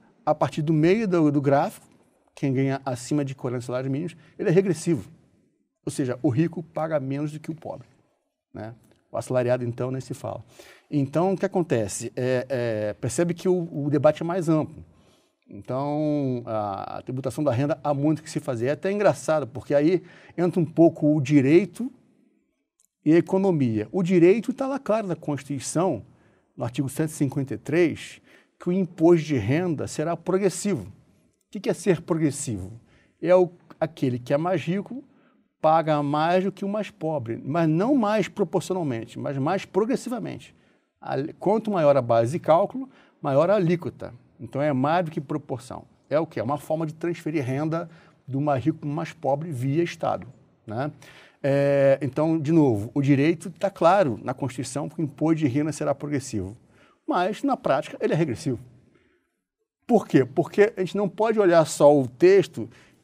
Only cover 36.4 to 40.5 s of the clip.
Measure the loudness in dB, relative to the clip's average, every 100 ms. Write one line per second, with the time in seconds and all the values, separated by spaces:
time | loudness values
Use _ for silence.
36.4 | 0 -4 -6 -4 -6 -8 -6 -6 -6 -8
37.4 | -4 0 2 2 2 2 2 0 -2 -2
38.4 | -2 -2 -2 -4 -2 -4 -8 -10 -8 -4
39.4 | -2 -2 -2 -2 0 -2 -4 -8 -8 -12
40.4 | -16